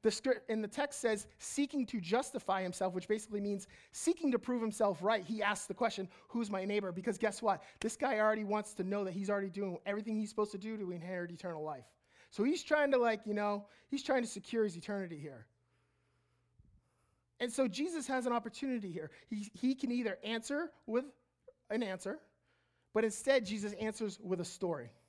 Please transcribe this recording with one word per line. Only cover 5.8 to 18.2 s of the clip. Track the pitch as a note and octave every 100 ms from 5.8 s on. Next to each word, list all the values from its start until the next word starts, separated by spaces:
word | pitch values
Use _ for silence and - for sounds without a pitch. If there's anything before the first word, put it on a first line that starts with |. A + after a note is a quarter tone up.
| A3+ - F#3 - -
"Who's | A#3 G#3+
my | G3 F#3+
neighbor?" | G#3 G3
Because | F3 F#3 -
guess | A3 G3+
what? | A3 F#3 - -
This | A3+ -
guy | C#4 A3
already | G#3+ A3
wants | G#3 G#3 G#3 -
to |
know | F#3 G3+ G3
that |
he's | F3+ G3
already | G3+ G3
doing | F#3+ G3 F3 G3
everything | G#3 A3 A3
he's | G#3+
supposed | - G#3
to | G3+
do | G#3+ A3
to | F#3
inherit | F3 E3+ F#3 F3
eternal | E3+ F3+ D#3+
life. | D3+ C#3 A#2+ _ _ _ -
So | -
he's | A#3 E4+
trying | - D4+ C#4+
to, | C4
like, | A#3 G#3+ G#3+
you |
know, | G#3 G#3 G#3 G3+ - _
he's | C#4
trying | - C4
to | A#3
secure | G3+ - A#3 G#3+
his | E3+
eternity | - G3+ F#3 D#3
here. | D3 B2+ A2 _ _ _ _ _ _ _ _ _ _ _ - _ _ _ _ _ _ _
And | B3
so | A#3 C4
Jesus | F3 D#4+ E4 C4+
has | C4